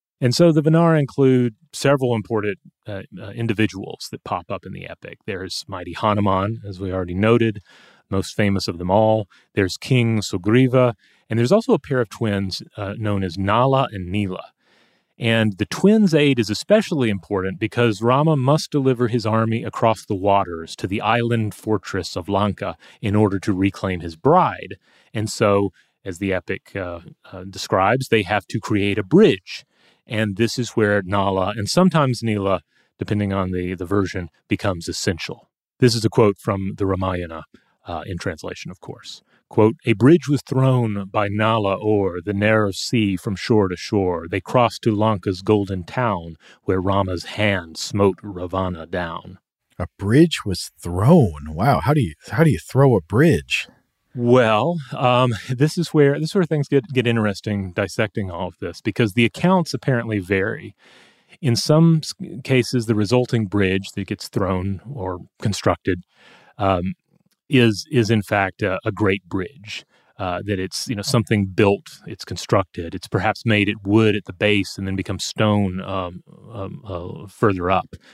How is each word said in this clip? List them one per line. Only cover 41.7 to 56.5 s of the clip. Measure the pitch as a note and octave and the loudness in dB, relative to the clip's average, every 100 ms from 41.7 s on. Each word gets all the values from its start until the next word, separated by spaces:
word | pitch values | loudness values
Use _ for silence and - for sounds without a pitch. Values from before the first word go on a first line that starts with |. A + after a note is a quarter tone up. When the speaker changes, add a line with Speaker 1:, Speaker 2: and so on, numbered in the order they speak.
| G2 | 0
Speaker 1:
o'er | G#2+ G#2 F#2+ F2+ | 0 2 0 -4
the | F2 | -4
narrow | G2+ G#2+ A2 G2+ | 0 2 4 2
sea | - - A#2+ G2+ F#2 | -4 -2 0 0 -2
from | - | -4
shore | F#2 - G#2+ F#2+ | -4 2 2 2
to | |
shore. | F2 - G#2 F2+ E2 E2+ | -2 -2 0 0 -2 -6
They | G2 | -8
crossed | - B2+ A2+ - | 0 2 2 0
to | A#2 | -2
Lanka's | G#2 A2 G2+ G#2 F#2 | 0 0 0 -4 -2
golden | G2+ G#2 G2 F#2+ | 2 2 0 -6
town, | E2 B2+ A#2+ F#2 E2 D#2+ _ _ | -6 -4 -2 -2 -8 -16 _ _
where | - F#2+ | -2 -2
Rama's | F#2 G2 F#2+ F2 | 0 0 0 -4
hand | - - G#2+ F#2+ E2 D#2+ | -6 -2 0 0 -4 -12
smote | - G2+ G2+ F2 | -6 2 2 2
Ravana | G#2 F2+ F2+ F#2+ F#2 E2 E2 | -8 -10 -6 -4 -4 -6 -8
down." | F2+ E2+ E2+ F#2 F2+ _ _ _ - | -6 -6 -8 -14 -20 _ _ _ -12
Speaker 2:
A | F2 - | -10 -6
bridge | G2 C3+ E3 - | 2 4 4 2
was | G#2 F2+ - - | -6 -6 -8 -12
thrown. | E2+ F2+ A#2 F3 G2+ D2 D2+ | -6 2 6 6 6 0 -8
Wow. | D2+ C3+ E2+ | -2 2 2
How | B2+ | 2
do | D#3 | 0
you, | F2 - - | 0 -6 -6
how | A2 | 0
do | E3 | 2
you | F2 | 0
throw | - B2+ C#3 | 0 4 4
a | G#2 | 4
bridge? | - G#2+ E3 E2+ - - - _ _ _ _ | 2 2 4 2 0 -6 -8 _ _ _ _
Speaker 1:
Well, | B2+ A#2+ B2+ A2 G#2+ D3+ E3+ C3 B2 | -2 4 4 6 2 0 -4 -8 -2
um, | B2+ B2 B2+ G#2 - | 2 4 2 -2 -6
this | B2 D#3 F3+ | 0 0 0
is | D#3+ | 0
where, | D#3 C#3 D3 | 4 4 2
this | D#3 | -2
is | |
where | G3+ | 0
things | E3 | 0